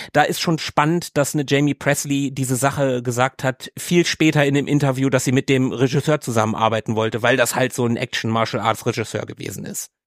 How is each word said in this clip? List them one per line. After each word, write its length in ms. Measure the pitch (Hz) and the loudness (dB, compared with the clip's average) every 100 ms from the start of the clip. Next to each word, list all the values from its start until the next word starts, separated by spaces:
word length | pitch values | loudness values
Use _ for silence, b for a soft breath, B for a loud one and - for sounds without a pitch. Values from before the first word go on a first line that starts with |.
| B | B
Da 100 | 147 | 2
ist 180 | 147 - | 2 0
schon 180 | - 160 | -2 -2
spannend, 580 | - - 147 170 - - | -2 0 2 2 -2 -2
dass 180 | 139 | 0
eine 100 | 151 139 | -2 0
Jamie 260 | 139 147 | 2 2
Presley 560 | 135 - 143 147 139 139 | 0 0 0 0 -2 -2
diese 220 | 139 127 | -2 -2
Sache 480 | 127 135 139 139 123 | 0 0 0 0 -2
gesagt 400 | 123 117 131 - | -2 0 0 0
hat, 300 | 131 127 - - | -4 -4 -8 -10
viel 300 | - 175 170 | 0 2 2
später 380 | - 156 151 | 2 2 4
in 100 | 143 | 2
dem 140 | 139 135 | 2 2
Interview, 420 | 147 139 131 135 | 2 2 2 2
dass 140 | 127 | 2
sie 80 | 139 | 2
mit 160 | 131 - | 0 2
dem 240 | 135 131 | 2 2
Regisseur 480 | 107 131 143 156 151 | 2 0 2 0 -2
zusammenarbeiten 760 | - 113 110 110 113 110 113 | 0 0 0 2 0 0 -2
wollte, 280 | 110 110 110 | 0 0 0
weil 140 | 117 127 | 2 2
das 200 | 120 - | 2 0
halt 160 | 127 | -2
so 140 | - 120 | 0 -2
ein 100 | 117 | -2
Action-Martial-Arts-Regisseur 1300 | 120 - 113 113 110 120 104 117 - 117 107 107 - | -4 -4 -2 0 0 -2 -2 -2 -2 -4 -4 -6 -8
gewesen 380 | - - - | -10 -12 -10
ist. 260 | 101 202 - _ | -10 -12 -12 _